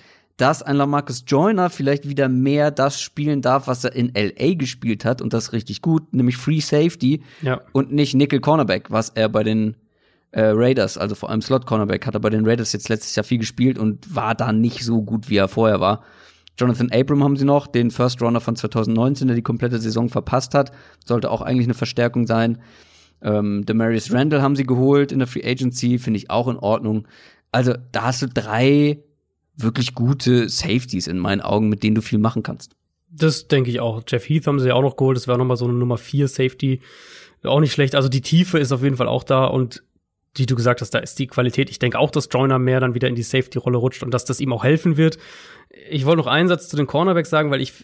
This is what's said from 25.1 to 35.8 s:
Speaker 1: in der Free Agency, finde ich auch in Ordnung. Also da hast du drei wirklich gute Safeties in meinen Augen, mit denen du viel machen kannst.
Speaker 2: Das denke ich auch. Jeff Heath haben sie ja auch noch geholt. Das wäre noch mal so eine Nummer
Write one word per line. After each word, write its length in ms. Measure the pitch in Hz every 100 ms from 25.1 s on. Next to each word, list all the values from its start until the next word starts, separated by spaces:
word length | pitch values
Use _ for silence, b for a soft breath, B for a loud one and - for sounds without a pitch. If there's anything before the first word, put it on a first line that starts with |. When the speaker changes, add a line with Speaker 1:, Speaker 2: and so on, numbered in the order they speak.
Speaker 1:
in 60 | 131
der 100 | 123
Free 160 | -
Agency, 540 | - 131 127 123 120 120
finde 180 | 123 104
ich 120 | -
auch 180 | 107 123
in 80 | 120
Ordnung. 480 | 101 117 110 110 b b b b b
Also 220 | 123 123 123 -
da 120 | 98
hast 180 | 117 131
du 60 | 131
drei 760 | 120 110 110 131 147 147 147 _ _ _ _ _ -
wirklich 380 | 113 117 120
gute 540 | - 120 131 - 123 107
Safeties 580 | - - 120 123 92 82
in 120 | 92
meinen 220 | 98 98
Augen, 260 | - 104 110
mit 140 | 104
denen 120 | 107
du 80 | 110
viel 160 | - 110
machen 240 | 110 117
kannst. 320 | - - - _ _ _ _
Speaker 2:
Das 380 | 156 160 - -
denke 220 | 143 123
ich 100 | 120
auch. 220 | 117 113 -
Jeff 220 | 120 -
Heath 180 | 156 147
haben 120 | 143
sie 80 | 127
ja 60 |
auch 80 | 123
noch 140 | 135 -
geholt. 200 | 131 127
Das 120 | 127
wäre 100 | 123
noch 60 |
mal 120 | 127 120
so 100 | 123
eine 80 |
Nummer 240 | 120